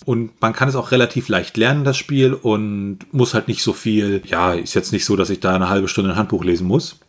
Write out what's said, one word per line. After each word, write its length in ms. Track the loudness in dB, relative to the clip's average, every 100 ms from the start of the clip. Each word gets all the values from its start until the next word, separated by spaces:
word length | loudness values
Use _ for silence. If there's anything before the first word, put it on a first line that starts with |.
| -2
und 360 | -2 -2 -2
man 120 | -4
kann 160 | 0 0
es 80 | 0
auch 140 | 0
relativ 360 | 2 2 0 -2
leicht 300 | -2 -2 0
lernen, 260 | 2 2
das 140 | 0 -2
Spiel, 360 | -2 2 2
und 640 | 2 0 0 0 -4 -6 -8 -4
muss 220 | 2 2
halt 160 | 2 -2
nicht 120 | -2
so 120 | -2
viel, 480 | -2 0 2 2 -2 -2
ja, 280 | 0 0
ist 200 | 0 -2
jetzt 200 | -2 -2
nicht 100 | -2
so, 140 | 0 0
dass 120 | 0
ich 120 | -2
da 120 | 0
eine 140 | 0 2
halbe 220 | 0 0
Stunde 220 | 0 0
ein 40 | 0
Handbuch 300 | -2 -2 0
lesen 200 | 0 2
muss. 340 | 0 -2 -10